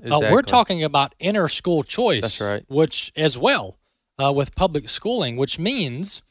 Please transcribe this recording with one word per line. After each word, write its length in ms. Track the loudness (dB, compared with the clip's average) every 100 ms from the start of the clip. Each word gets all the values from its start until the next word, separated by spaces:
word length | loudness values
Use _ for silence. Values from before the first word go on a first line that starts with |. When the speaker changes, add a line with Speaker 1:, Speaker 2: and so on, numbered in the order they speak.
Speaker 1:
Uh, 160 | -2 2
we're 200 | 4 4
Speaker 2:
exactly. 20 |
Speaker 1:
talking 420 | 6 4 4 0
about 300 | 0 0 0 -2
inter-school 640 | -2 0 0 -2 0 0
choice, 380 | 0 0 0 2
Speaker 2:
That's 200 | -2 -4
right. 220 | -4 -4 -2
Speaker 1:
which 420 | 0 2 0 -8 -2
as 220 | -2 2
well, 400 | 2 0 -2 -14 _ _ _ -2
uh, 80 | 0
with 240 | 2 -2
public 360 | 0 0 0 -4
schooling, 460 | -6 -4 -2 -2 -2
which 200 | -2 -2
means 640 | -2 -2 -2 -4 -8 -10 -14